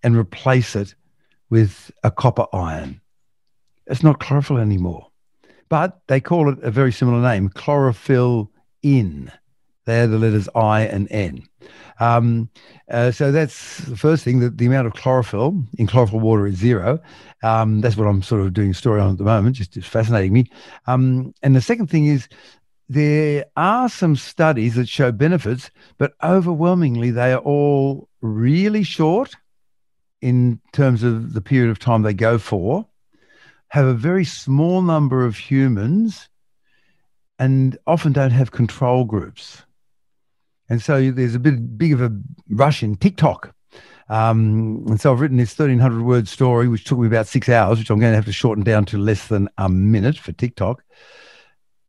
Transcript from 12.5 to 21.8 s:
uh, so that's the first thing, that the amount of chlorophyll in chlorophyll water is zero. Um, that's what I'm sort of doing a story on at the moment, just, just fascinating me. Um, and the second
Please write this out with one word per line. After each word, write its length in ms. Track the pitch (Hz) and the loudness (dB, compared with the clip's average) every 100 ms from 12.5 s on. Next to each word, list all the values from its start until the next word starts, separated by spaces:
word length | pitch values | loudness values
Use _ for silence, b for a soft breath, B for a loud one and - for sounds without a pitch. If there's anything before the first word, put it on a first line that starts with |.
| b b b - | b b b -8
uh, 220 | 120 123 | -2 -2
so 200 | 113 139 | 0 0
that's 460 | 151 151 - - - | 0 -2 -6 -18 -16
the 180 | 143 110 | -14 -2
first 280 | 151 160 | 0 2
thing, 160 | 120 127 | 2 0
that 180 | 120 110 | 0 0
the 80 | 120 | 0
amount 220 | 135 117 | 0 -2
of 40 | |
chlorophyll 720 | - 131 131 110 104 139 190 117 - | -4 0 0 0 -2 -2 -2 -6 -4
in 80 | 107 | 2
chlorophyll 340 | 127 107 113 | 2 2 2
water 260 | 110 107 101 | 2 2 0
is 80 | 90 | 0
zero. 440 | 120 104 101 165 B B B B | 0 0 -2 -4 B B B B
Um, 380 | 113 113 110 107 | 0 0 2 0
that's 160 | 117 104 | 0 0
what 100 | 104 | 0
I'm 160 | 98 | 0
sort 200 | - 110 | 0 -2
of 100 | 95 | 0
doing 200 | 107 101 | 0 -2
a 20 | |
story 260 | 90 120 104 | 0 0 2
on 120 | 98 | 0
at 60 | 95 | 0
the 60 | |
moment, 320 | 101 113 110 127 | 0 2 2 -2
just, 160 | 95 | -8
just 160 | - - | -10 -6
fascinating 460 | 113 113 110 95 | -2 0 0 2
me. 160 | 120 120 B B B - | 2 2 B B B -4
Um, 460 | 127 131 127 127 - | 0 2 0 -4 -4
and 140 | 139 131 | 2 2
the 60 | |
second 240 | 165 233 | 2 -2